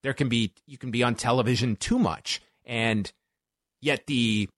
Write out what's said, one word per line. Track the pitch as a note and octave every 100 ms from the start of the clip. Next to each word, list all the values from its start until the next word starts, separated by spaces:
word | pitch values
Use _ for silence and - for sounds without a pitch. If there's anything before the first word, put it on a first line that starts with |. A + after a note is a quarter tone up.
there | C3+
can | - C3+
be, | A#2 A2 _ _
you | C3+
can | B2+
be | A#2+
on | A#2+ A2+
television | B2 B2+ A#2 A#2+ B2 G#2+
too | - B3
much, | D#3 D#2 - - _ _ -
and | A#2 A2+ G#2+ G2 _ _ _ _ _ _ _
yet | C#3+ C#3 -
the | C3 A#2 G#2+ G2